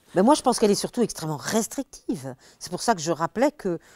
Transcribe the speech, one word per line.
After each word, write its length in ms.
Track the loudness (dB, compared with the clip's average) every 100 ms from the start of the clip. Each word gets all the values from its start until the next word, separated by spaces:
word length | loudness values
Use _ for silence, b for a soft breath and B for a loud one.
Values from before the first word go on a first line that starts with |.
| _ 2
Mais 80 |
moi, 100 | 6
je 80 | 6
pense 160 | 4 2
qu'elle 140 | 2
est 40 | 2
surtout 260 | -2 -2
extrêmement 360 | -4 -2 -6 -6
restrictive. 960 | -2 -2 -2 -6 -10 -12 -8 -8 -8 -14 b b
C'est 100 | -10
pour 100 | -6
ça 140 | 0 0
que 60 |
je 100 | 0
rappelais 400 | -2 -2 2 0
que 260 | 0 -4 -4 b